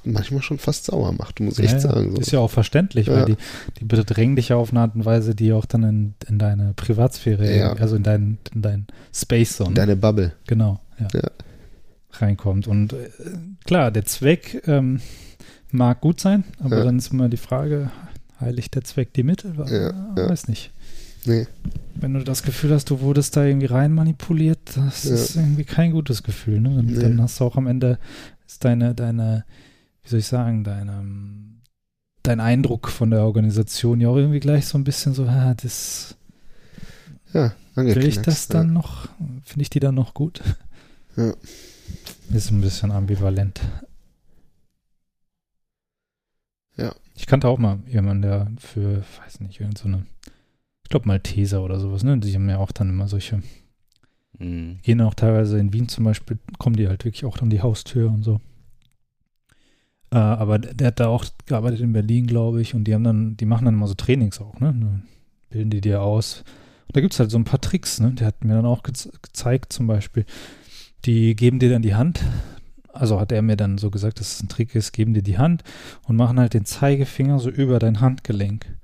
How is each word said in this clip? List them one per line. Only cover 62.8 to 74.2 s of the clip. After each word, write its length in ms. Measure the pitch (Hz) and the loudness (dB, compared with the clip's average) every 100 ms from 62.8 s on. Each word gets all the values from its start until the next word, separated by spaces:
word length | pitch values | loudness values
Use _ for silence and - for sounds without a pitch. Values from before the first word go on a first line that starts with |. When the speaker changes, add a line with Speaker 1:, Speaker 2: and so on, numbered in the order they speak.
Speaker 2:
die 100 | 104 | 0
haben 100 | 107 | 2
dann, 320 | 117 107 110 107 | 2 2 0 -2
die 100 | 110 | 0
machen 180 | 113 123 | 2 4
dann 80 | |
immer 120 | 107 104 | 2 2
so 80 | |
Trainings 460 | 98 - 135 107 - | -2 0 2 2 -2
auch, 180 | 104 - | -12 -2
ne? 80 | 143 | 0
Dann 320 | 127 107 98 - - _ _ _ | 0 -2 -4 -8 -20 _ _ _
bilden 200 | 113 110 | -4 -2
die 100 | 104 | 0
dir 220 | 104 101 | 0 0
aus. 400 | 101 107 - - - - - _ - | 2 0 -2 -8 -18 -20 -20 _ -4
Und 80 | 139 | 0
da 40 | |
gibt's 200 | 170 - | 2 2
halt 100 | 113 | 2
so 80 | 113 | 2
ein 60 | |
paar 160 | 110 131 | 2 0
Tricks, 400 | - 190 - - | 0 -4 -4 0
ne? 100 | 113 | 0
Der 140 | 123 110 | 2 -2
hat 160 | - | 0
mir 100 | 113 | 0
dann 120 | 110 120 | 2 2
auch 160 | 120 | 0
gez-, 260 | - 120 - - | -4 -10 -12 -18
gezeigt, 500 | - - 127 135 - | -18 -6 -2 -2 -2
zum 140 | - 113 | -4 0
Beispiel, 400 | 107 - - - - - - - - - - | 0 -2 -4 -6 -8 -20 -20 -20 -20 -20 -8
die 320 | - 113 113 110 | 0 4 4 4
geben 240 | 120 127 | 2 4
dir 100 | 123 | 4
dann 120 | 120 | 4
die 120 | 110 | 2
Hand, 260 | 104 156 - - - - - - - - | 2 2 0 -2 -4 -8 -12 -20 -20 -14
also 260 | - 117 101 | -2 0 2
hat 120 | 104 | 0
er 100 | 110 | 0
mir 140 | 110 104 | 2 2
dann 200 | 101 98 | 0 0
so 120 | 104 | -2
gesagt, 300 | 104 107 110 | -2 -4 -4